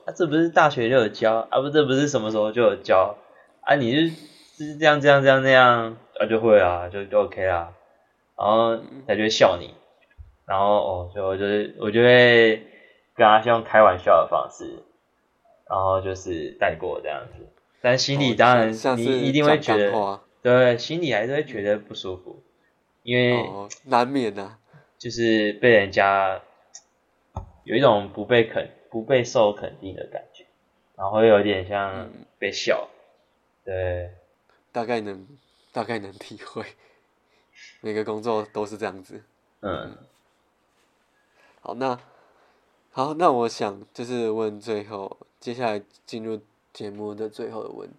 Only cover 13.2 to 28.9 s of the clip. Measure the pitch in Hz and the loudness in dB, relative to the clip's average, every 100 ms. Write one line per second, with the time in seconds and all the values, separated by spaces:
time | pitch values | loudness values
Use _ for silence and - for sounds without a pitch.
13.2 | 110 110 117 117 113 110 104 90 104 85 | 6 6 4 0 2 6 6 4 4 4
14.2 | - 82 65 - 87 - - _ _ _ | 4 -2 -6 -12 -16 -18 -20 _ _ _
15.2 | _ _ _ _ - 98 95 95 98 92 | _ _ _ _ -8 -4 0 -2 -4 -8
16.2 | 101 82 71 - 98 80 78 - 76 69 | -8 -8 -8 -4 -4 -2 -8 -8 -10 -10
17.2 | 62 - 67 _ _ _ 123 127 - 143 | -14 -20 -20 _ _ _ -2 0 -2 -2
18.2 | 135 110 120 123 110 110 135 120 120 131 | 0 2 4 4 2 -2 -4 -2 -2 -2
19.2 | 135 143 147 151 139 107 101 107 98 101 | 0 0 2 2 0 0 0 -2 -4 -8
20.2 | _ _ 123 123 123 117 - 160 160 107 | _ _ 2 4 4 0 -4 -6 -4 -4
21.2 | 117 143 143 117 101 104 104 110 95 92 | -4 -6 -6 -6 -2 -4 -6 -14 -12 -12
22.2 | - - _ _ _ _ _ _ 120 123 | -16 -20 _ _ _ _ _ _ -4 0
23.2 | 120 120 107 98 101 - 135 123 123 139 | 2 0 -4 -10 -14 -16 -2 0 0 -2
24.2 | 113 101 98 113 _ _ _ - 120 110 | -4 -6 -14 -18 _ _ _ -16 -10 -2
25.2 | 113 110 107 104 123 110 95 98 98 98 | 2 2 0 2 4 6 4 2 4 4
26.2 | 95 92 - _ _ - _ _ _ _ | 0 -4 -12 _ _ -20 _ _ _ _
27.2 | _ - - _ - 117 135 104 98 104 | _ -18 -18 _ -4 2 4 2 -2 -8
28.2 | 104 120 110 110 - - _ | 0 2 2 -2 -8 -14 _